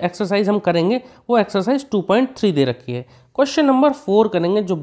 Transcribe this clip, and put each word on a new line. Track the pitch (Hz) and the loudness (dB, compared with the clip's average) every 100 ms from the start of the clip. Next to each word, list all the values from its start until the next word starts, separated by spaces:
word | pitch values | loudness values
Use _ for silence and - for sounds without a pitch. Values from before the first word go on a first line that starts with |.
एक्सरसाइज | 175 - 170 202 196 | -4 -4 -2 0 0
हम | 208 | 0
करेंगे | 190 170 175 247 - - - | 0 0 0 -2 -6 -20 -2
वो | 233 | 0
एक्सरसाइज | 202 202 185 277 277 | 0 -2 0 -2 -2
टू | 208 | -4
पॉइंट | 165 208 262 - | 0 0 0 0
थ्री | 208 | 0
दे | 147 131 | 2 0
रखी | 117 - | -2 -8
है। | 123 131 - _ - | -10 -12 -20 _ -2
क्वेश्चन | 277 - 285 | -2 2 2
नंबर | 262 294 277 | 4 2 0
फ़ोर | - 208 220 | 0 2 2
करेंगे | 180 175 208 | 0 0 0
जो | 185 170 | -2 -4